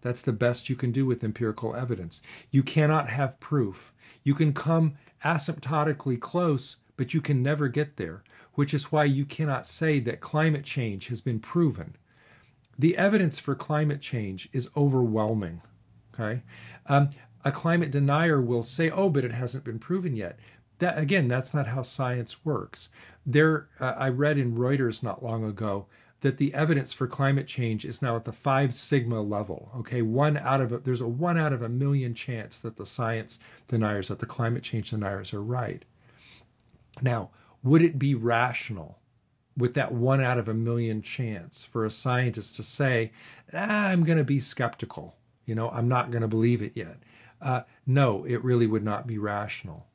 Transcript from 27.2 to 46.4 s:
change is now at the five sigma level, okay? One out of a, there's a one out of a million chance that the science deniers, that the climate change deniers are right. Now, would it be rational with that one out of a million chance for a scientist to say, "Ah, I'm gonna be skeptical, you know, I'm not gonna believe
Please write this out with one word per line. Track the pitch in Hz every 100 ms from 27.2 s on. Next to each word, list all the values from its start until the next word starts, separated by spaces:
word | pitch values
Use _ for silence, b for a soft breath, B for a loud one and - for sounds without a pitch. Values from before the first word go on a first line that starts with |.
| 139 139 139
change | - 117 110 -
is | 120
now | 131 113
at | 113
the |
five | 110 - 135 143
sigma | 117 - 143 120 113
level, | 104 104 101 87 - 127
okay? | 113 123
One | 113 117 147 147
out | 127 135
of | 123
a, | 120
there's | 135 123
a | 117
one | 120 175 170
out | 156
of | 131
a | 113
million | 120 139 143 127 113
chance | - 117 104 -
that | 117 110
the | 104
science | - 113 113 104 - B B B
deniers, | 117 107 104 95
that | 101
the | 117
climate | - 117 120
change | - 113 101
deniers | 110 101 98 98
are | 104
right. | 104 123 117 - - _ B B B B B _ - _ _ -
Now, | 127 120 98 b b b
would | 127 160
it | 170 147
be | 135 131
rational | 113 117 123 117 - 104 78 - _ _ _ _ _ -
with | 120 131
that | 131
one | 123 123 135
out | 127 123
of | 110
a | 110
million | 113 120 117 110
chance | 104 - 120 104 85 -
for | - 123 110
a |
scientist | 110 131 123 123 113 101 -
to |
say, | 110 - 139 123 113 B B B B
"Ah, | 160 202 214 202
I'm | 185
gonna | 165 165
be | 135 139
skeptical, | 139 - 120 - - - 82 - _ _ -
you |
know, | 110 113
I'm | 120 120
not | 123 123
gonna | 120 113
believe | 110